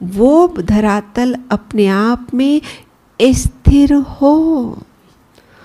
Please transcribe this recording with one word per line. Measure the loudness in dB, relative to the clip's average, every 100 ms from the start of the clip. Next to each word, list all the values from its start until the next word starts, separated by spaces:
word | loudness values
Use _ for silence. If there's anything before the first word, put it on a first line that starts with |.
वो | -10 0 2 4 2 -2
धरातल | -2 0 0 -2 -6 -4 -4 -4 -6
अपने | -8 -4 -2 0
आप | 0 -2 -4 -6
में | -4 0 -2 -4 -14 _ _ _ 0
स्थिर | 0 2 -4 -2 2 4 4
हो, | 2 -2 -2 2 2 2 -2 -4 -10 -18 _ _ _ _ _ _ _